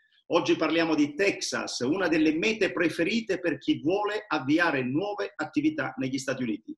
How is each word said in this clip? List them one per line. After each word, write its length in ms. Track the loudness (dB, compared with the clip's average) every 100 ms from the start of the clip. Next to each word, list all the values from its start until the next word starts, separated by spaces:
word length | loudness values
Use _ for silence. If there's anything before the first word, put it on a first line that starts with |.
| _ _ -2
Oggi 220 | 2 2 2
parliamo 400 | 2 2 2 2
di 180 | 2
Texas, 680 | 2 0 0 -4 -4 -4 -2
una 280 | 0 0 2
delle 240 | 2 2
mete 400 | 2 0 0 0
preferite 720 | 0 0 0 0 0 -2 -2
per 160 | -2 -2
chi 240 | 0 0
vuole 420 | 0 0 0 -4 -4
avviare 560 | -2 2 2 4 2
nuove 520 | 0 -2 -2 -4 -6 -6
attività 580 | -6 0 0 0 -4 -4
negli 200 | -4 -4
Stati 260 | -4 -2
Uniti. 300 | -2 -4 -8